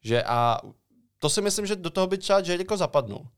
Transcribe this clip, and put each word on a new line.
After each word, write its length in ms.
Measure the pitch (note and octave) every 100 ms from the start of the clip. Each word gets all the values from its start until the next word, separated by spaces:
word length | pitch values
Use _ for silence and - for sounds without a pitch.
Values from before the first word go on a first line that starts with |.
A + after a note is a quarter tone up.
Že 220 | A2 A#2+
a 360 | - A#2+ A#2 A2+ - - _ _ _ _
to 100 | D3+
si 120 | G#3
myslím, 240 | G3+ G3 G3+
že 100 | G3+
do 140 | E3+
toho 180 | F#3+ F#3
by 100 | F#3+
třeba 220 | - G3 F3
Jericho 320 | F3 F#3 G#3
zapadnul. 500 | E3+ D3 A#2 G2+ -